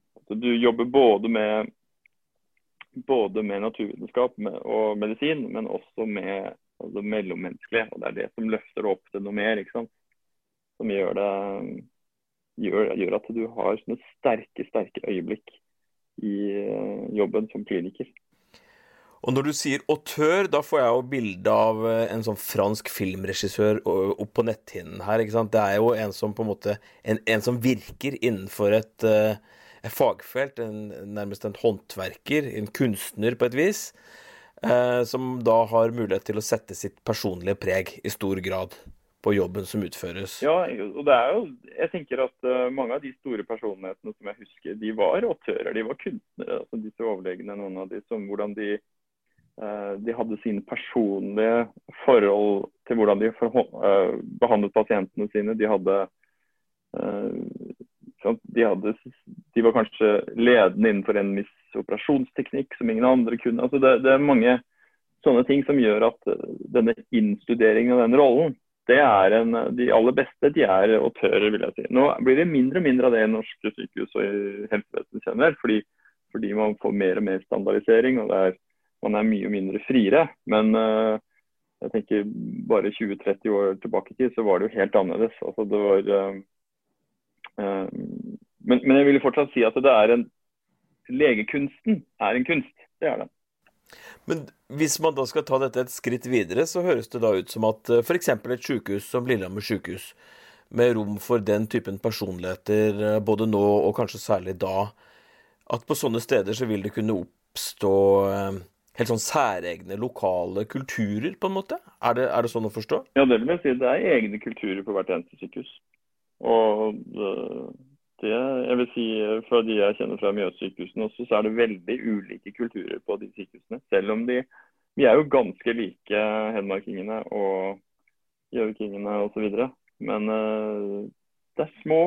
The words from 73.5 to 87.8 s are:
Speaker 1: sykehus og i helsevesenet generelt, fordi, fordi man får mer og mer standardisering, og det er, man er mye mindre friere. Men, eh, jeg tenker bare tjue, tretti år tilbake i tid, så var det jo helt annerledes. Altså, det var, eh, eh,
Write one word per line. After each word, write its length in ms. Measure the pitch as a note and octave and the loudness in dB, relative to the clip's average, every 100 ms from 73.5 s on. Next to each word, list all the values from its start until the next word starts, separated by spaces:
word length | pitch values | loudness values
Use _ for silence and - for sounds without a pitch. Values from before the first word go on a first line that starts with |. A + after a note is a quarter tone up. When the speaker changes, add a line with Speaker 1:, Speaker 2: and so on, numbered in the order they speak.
| - G#2 | -8 -8
Speaker 1:
sykehus 400 | - G#2 - G2+ | -6 -10 -8 -6
og 120 | G#2+ G2+ | -4 -2
i 400 | G2+ G2+ G2+ G#2 | -2 -4 -8 -4
helsevesenet 560 | G#2+ - - - - | -4 -4 -8 -8 -8
generelt, 320 | - A#2 D#3 D#3+ | -6 2 2 2
fordi, 160 | A2+ G#2+ - _ _ _ _ | 0 0 -2 _ _ _ _
fordi 160 | - G#2+ G#2 | -6 -4 0
man 180 | G#2+ G#2+ | -2 -2
får 100 | G#2+ | -2
mer 280 | G2+ F#2+ F#2+ | 0 0 0
og 40 | |
mer 160 | G#2 F#2+ - | 0 -2 -2
standardisering, 720 | - G2 G2+ - A2+ B2+ B2+ | -4 0 0 4 4 4 0
og 80 | G#2+ | 0
det 120 | G2 F#2+ | 2 2
er, 100 | F#2 _ _ _ _ G#2+ | 0 _ _ _ _ -2
man 100 | G#2 | 0
er 140 | G#2+ | 0
mye 220 | G#2+ G2+ | 0 -2
mindre 260 | G#2 F#2+ G2+ - | -4 -4 -6 0
friere. 400 | C3 G2 D3 - - - | 2 4 4 4 -2 -2
Men, 220 | G#2+ A2 A2 | 2 4 2
eh, 400 | A2 A2 A2 G#2+ - _ _ _ _ _ | 2 2 0 -2 -6 _ _ _ _ _
jeg 140 | - | -6
tenker 340 | A2 - G#2 G#2 A#2 A2+ - - | -6 -2 -2 -2 -6 -10 -8 0
bare 240 | A2 G2 | 0 0
tjue, 240 | - G#2+ G2 | -4 -6 -4
tretti 280 | - G2 A2 | -4 -4 -2
år 300 | G2+ G2 F#2+ | 0 0 -2
tilbake 320 | A#2 - - | -4 -4 -4
i 60 | - | -4
tid, 140 | B2+ A#2+ | -4 0
så 80 | |
var 160 | G#2+ F2+ | 0 0
det 80 | G#2+ | 0
jo 80 | - | -2
helt 180 | G2+ G#2+ | 0 2
annerledes. 400 | F#2 E2 A2+ - - | 2 0 -2 -4 -8
Altså, 160 | - G#2+ | -6 -2
det 80 | G#2 G2+ | 0 4
var, 260 | G2 G2+ G2 | 2 4 0
eh, 180 | G2 G2 G2 _ _ _ _ _ _ _ _ _ - - | 0 -6 -14 _ _ _ _ _ _ _ _ _ -16 -8
eh, 240 | G2+ G2 | -4 -4